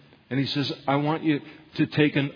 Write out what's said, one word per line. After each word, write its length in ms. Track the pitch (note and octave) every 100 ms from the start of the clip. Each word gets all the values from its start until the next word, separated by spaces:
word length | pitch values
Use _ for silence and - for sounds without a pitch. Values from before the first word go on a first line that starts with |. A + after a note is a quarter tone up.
| - - -
and 100 | B2+
he 60 | C3
says, 260 | D3 C3 - -
"I 100 | C#3+
want 280 | D3 D#3
you 180 | D#3+ C#3+ - - -
to 100 | -
take 320 | D3+ - D3+ D3
an 160 | C#3